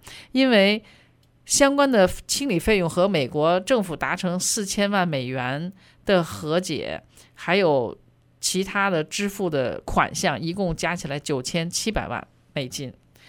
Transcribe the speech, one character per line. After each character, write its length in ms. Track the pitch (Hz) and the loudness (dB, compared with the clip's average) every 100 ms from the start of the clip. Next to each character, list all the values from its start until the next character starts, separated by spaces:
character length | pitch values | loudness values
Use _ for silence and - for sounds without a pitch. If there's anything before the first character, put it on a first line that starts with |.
| - - - | -14 -20 -4
因 160 | 254 262 | 2 4
为 340 | 226 196 214 - - _ _ _ _ | 6 6 2 -4 -20 _ _ _ _
相 320 | - - 277 285 | -2 4 4 6
关 140 | 277 | 4
的 180 | 233 185 - - | 6 4 2 -6
清 220 | - 285 | -4 0
理 100 | 175 | 0
费 200 | 220 208 | 2 2
用 100 | 170 | 2
和 180 | 175 190 | 2 2
美 220 | 185 123 | 2 0
国 320 | 151 156 180 | 0 2 2
政 220 | 190 254 | 2 0
府 120 | 180 | 0
达 220 | 147 135 175 | -4 -4 -2
成 240 | 180 180 | -2 -2
四 240 | - - | -2 -2
千 260 | 196 - 202 | -2 -2 0
万 160 | 202 175 | 2 0
美 200 | 143 127 | -2 -4
元 460 | 127 127 143 170 - - _ - | -4 -4 -4 -6 -12 -20 _ 2
的 180 | 190 | 2
和 340 | 160 143 160 165 | 2 -4 -2 -2
解， 440 | 190 135 58 76 - - - | 0 -4 -6 -8 -12 -20 -20
还 220 | - - 190 | -10 0 2
有 400 | 175 139 110 - _ _ _ _ | 4 2 0 -6 _ _ _ _
其 240 | - 185 | -4 -2
他 240 | 190 202 196 | -2 0 0
的 160 | 170 | 0
支 240 | 156 - 202 | -2 -4 -6
付 220 | 196 185 | -4 -2
的 300 | 147 123 71 - | -2 -2 -6 -2
款 280 | - 147 | 0 0
项， 260 | 165 180 131 | 0 -2 -2
一 120 | 160 | -4
共 220 | 185 185 | -4 -4
加 220 | 156 170 170 | -2 -4 -4
起 120 | 151 | -6
来 120 | 147 | -8
九 220 | - 139 | -4 -4
千 260 | 131 170 165 | -4 -4 -4
七 220 | - - | -4 -4
百 180 | 208 113 | -4 -4
万 180 | 113 - _ _ | -8 -10 _ _
美 120 | - 131 | -8 -8
金。 260 | - 131 - _ _ | -8 -12 -14 _ _